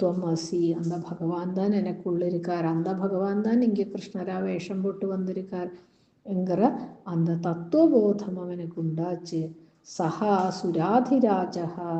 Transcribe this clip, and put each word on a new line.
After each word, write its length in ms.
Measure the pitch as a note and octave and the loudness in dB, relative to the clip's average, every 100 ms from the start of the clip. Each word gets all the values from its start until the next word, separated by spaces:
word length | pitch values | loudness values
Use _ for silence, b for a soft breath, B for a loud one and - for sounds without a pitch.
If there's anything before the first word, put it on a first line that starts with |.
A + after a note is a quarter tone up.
ത്വമസി, 680 | F3+ F3+ E3+ D#3+ - F3 E3+ | 0 0 0 -2 -2 0 0
അന്ത 200 | E3 E3 E3+ - | 0 -2 -4 -6
ഭഗവാൻ 440 | E3+ E3 F3 F3+ | -4 -2 -2 -2
താൻ 200 | F#3 G3+ | 0 2
എനക്കുള്ളിരിക്കാർ, 920 | G3+ F3 E3 F#3 F3 F3 F3 F3 F3 E3 | 2 0 -4 -2 0 0 -2 -2 -2 0
അന്ത 220 | E3 F#3 | 0 0
ഭഗവാൻ 540 | F#3 G3 F#3+ G3 G3+ | -2 -2 0 0 0
താൻ 220 | A3 A#3+ | 2 2
ഇങ്ങ 180 | A#3 G3+ | 2 0
കൃഷ്ണരാ 560 | G3 G3+ - F#3 F3+ F#3 | -4 -6 -8 -8 -6 -4
വേഷം 440 | F#3+ F3 F3+ F#3+ | -2 -4 -4 -4
പോട്ട് 240 | G3 F#3+ G3 | -4 -2 -4
വന്നിരിക്കാർ 640 | F#3+ F#3 F#3 F#3 F3+ F3+ B B B B B - | -2 -4 -4 -6 -6 -6 B B B B B -4
എങ്കിറ 520 | F#3 F#3 F3 A#3+ B B - F#3+ | -2 0 4 4 B B -12 -4
അന്ത 200 | E3+ E3 | 0 2
തത്വബോധം 1120 | E3+ E3+ E3+ E3+ D4+ D#4+ B3 G#3 G3+ G3 F3+ | 0 -2 -4 2 6 8 8 6 2 -2 -6
അവനക്ക് 400 | F3+ F3+ E3+ E3+ | -6 -6 -8 -4
ഉണ്ടാച്ച്. 720 | D#3+ D#3+ F3 F3 - E3 D#3+ B B B | -2 -2 -2 -4 -4 -4 -4 B B B
സഹ 640 | - - E3 - G#3+ G3 F#3 | -10 -2 -2 0 2 2 2
സുരാധിരാജഹ, 1300 | - F3+ E3 F3 A#3+ B3 C4 A3 F#3+ F3+ F3 E3+ E3+ E3+ | -2 -2 0 4 4 4 4 4 4 0 -4 -6 -6 -4